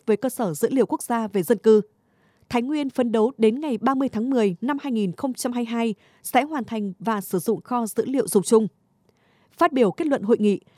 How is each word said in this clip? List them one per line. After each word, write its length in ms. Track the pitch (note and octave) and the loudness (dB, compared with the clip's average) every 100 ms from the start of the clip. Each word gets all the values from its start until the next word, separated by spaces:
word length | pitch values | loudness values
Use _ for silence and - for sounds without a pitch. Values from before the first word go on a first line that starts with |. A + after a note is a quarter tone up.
| - | 0
với 120 | G#3 | 0
cơ 120 | C4 | -2
sở 240 | - G#3 | -4 -4
dữ 160 | D3+ - | -2 0
liệu 140 | C4+ - | 2 0
quốc 160 | - | -2
gia 240 | - A#3 A3 | -4 -4 -2
về 160 | G3+ | -2
dân 140 | E3 A3 | 0 2
cư. 240 | A3 G#3+ G3+ _ _ _ _ _ - | 6 6 4 _ _ _ _ _ -6
Thái 120 | A#3+ | -4
Nguyên 280 | B3 D4+ C#4 | -2 -2 -2
phấn 220 | - A#3+ | -2 0
đấu 200 | A3 A3 - | 2 0 2
đến 240 | A3 B3 | 2 2
ngày 160 | D#4 A3+ | -2 -2
ba 180 | A#3+ C4 | 0 0
mươi 140 | C4+ | -2
tháng 200 | G#3 B3 | -2 -2
mười 260 | C4 G#3 E3+ | 2 2 0
năm 160 | B3 C#4+ | -4 -4
hai 100 | C#4+ | -4
nghìn 200 | A3+ G3 | -2 -2
không 220 | E3 C4+ | -2 -6
trăm 180 | A#3+ B3+ | -4 -4
hai 120 | A#3+ | -4
mươi 80 | A#3 | -4
hai 240 | A#3 A#3 G#3 _ _ | -2 -2 -4 _ _
sẽ 200 | - B3 | -2 0
hoàn 200 | D4 D4+ | 0 -2
thành 300 | A3 A3 G3+ F#3 | -6 -6 -6 -6
và 220 | G3 G#3 | -4 -4
sử 180 | F#3+ F#3 | -2 -2
dụng 220 | A#3 G#3 | -2 -2
kho 240 | - B3 A3+ | -2 -4 -4
dữ 200 | - A3+ | -4 -2
liệu 220 | C4 - | -2 0
dùng 160 | G#3+ | 0
chung. 240 | - A3+ G#3+ - _ _ _ _ _ _ _ - | 4 2 2 -6 _ _ _ _ _ _ _ 0
Phát 140 | E4+ | 0
biểu 200 | C4+ G#3 | 4 2
kết 160 | - E4 | 0 -2
luận 160 | C#4 | 0
hội 140 | G3+ A#3+ | 2 2
nghị, 200 | G#3 F#3+ _ | 2 0 _